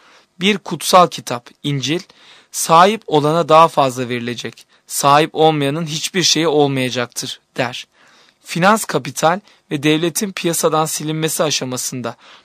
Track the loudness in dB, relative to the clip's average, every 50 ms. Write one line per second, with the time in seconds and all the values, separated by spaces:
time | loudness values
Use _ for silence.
0 | _ _ _ _ _ _ _ -2 0 0 0 -2 -4 -8 -10 -8 -2 2 4 4
1 | 4 4 2 -6 -10 -10 -10 -10 -10 -14 -18 _ -6 -6 -4 -4 -4 -4 -4 -6
2 | -6 -10 _ _ _ -20 -20 -20 _ _ -10 -8 0 4 6 6 6 6 4 0
3 | -4 -2 0 0 2 2 0 0 2 4 6 6 6 6 4 2 0 0 0 -4
4 | -6 -6 -6 -6 -6 -6 -8 -8 -10 -12 -14 -16 -20 _ _ _ _ -12 -6 -2
5 | 2 4 4 4 4 2 2 2 2 2 2 2 0 -2 -2 -4 -6 -6 -8 -8
6 | -8 -6 -4 -2 0 0 0 0 0 2 2 2 2 2 0 -2 -2 -2 -2 -4
7 | -6 -6 _ -10 -12 -10 -12 -16 _ _ _ -4 -4 -4 -6 -10 -14 -18 _ _
8 | _ _ _ _ _ _ _ _ _ -10 -4 0 2 2 2 2 0 -2 -4 -4
9 | -6 -6 -4 -2 0 0 0 0 -4 _ _ _ _ _ -6 -2 0 0 2 2
10 | 0 -2 -4 -4 -6 -6 -6 -4 -4 -4 -2 0 0 0 0 0 0 -2 -4 -6
11 | -6 -6 -4 -4 -4 -4 -2 -2 -2 -2 -2 -4 -4 -6 -8 -8 -8 -8 -8 -8
12 | -8 -10 -10 -12 _ -20 -20 -20 _